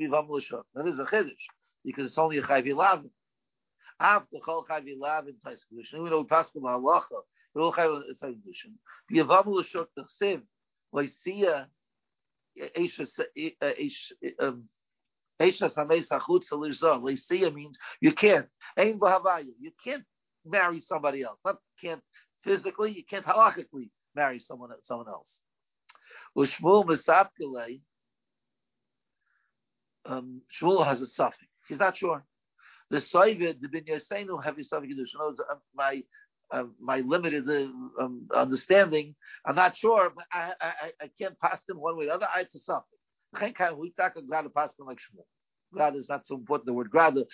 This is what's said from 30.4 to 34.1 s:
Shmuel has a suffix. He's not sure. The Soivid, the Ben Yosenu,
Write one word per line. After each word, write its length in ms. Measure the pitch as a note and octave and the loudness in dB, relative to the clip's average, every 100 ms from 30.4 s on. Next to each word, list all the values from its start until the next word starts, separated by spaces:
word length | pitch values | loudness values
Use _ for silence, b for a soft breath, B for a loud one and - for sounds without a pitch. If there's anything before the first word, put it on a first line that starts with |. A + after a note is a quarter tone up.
| - - | -18 -2
Shmuel 240 | E3 F#3+ | 2 4
has 160 | C#3+ B2 | 4 0
a 60 | B2+ | -4
suffix. 400 | - B2+ - _ _ _ | -2 -2 -2 _ _ _
He's 100 | C#3+ | 0
not 180 | F#3+ F3+ | 0 0
sure. 280 | F3+ D3+ - _ _ _ b b b | -2 -4 -6 _ _ _ b b b
The 80 | D3+ | -6
Soivid, 640 | - F3+ G3+ G#3 E3+ D3 | 0 6 6 4 -2 -4
the 80 | C#3 | -8
Ben 160 | D#3 | -10
Yosenu, 580 | D#3 D#3 - | -6 -6 -6